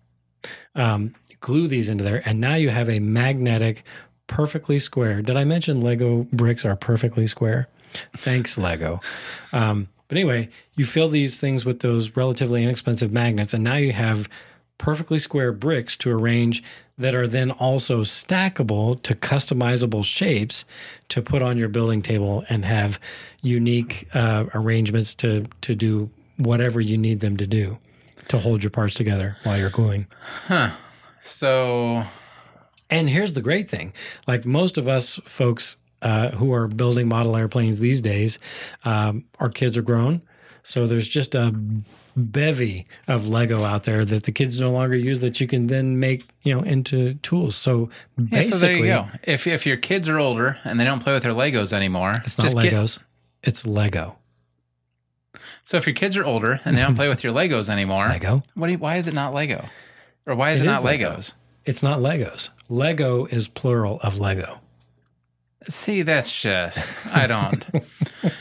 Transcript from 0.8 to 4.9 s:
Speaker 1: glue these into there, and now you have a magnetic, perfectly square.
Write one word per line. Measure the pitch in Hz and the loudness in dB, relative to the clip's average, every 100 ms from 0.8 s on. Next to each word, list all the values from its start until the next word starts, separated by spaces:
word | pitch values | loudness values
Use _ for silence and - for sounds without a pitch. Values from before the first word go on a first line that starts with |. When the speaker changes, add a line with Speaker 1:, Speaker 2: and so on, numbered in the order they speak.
| 117 104 110 - - - | 0 2 -2 -8 -20 -14
Speaker 1:
glue | - 143 165 | -2 0 2
these | 131 107 | 0 0
into | 104 101 | 0 0
there, | 107 113 | -2 -2
and | 110 | 0
now | 127 160 | 2 2
you | 147 | 2
have | 117 113 | 2 0
a | 107 | 0
magnetic, | 104 113 127 135 123 113 113 107 - - - _ - | 2 2 2 2 2 2 0 -2 -12 -20 -20 _ -8
perfectly | - 147 160 - 143 | -2 -2 -2 -2 0
square. | - | 0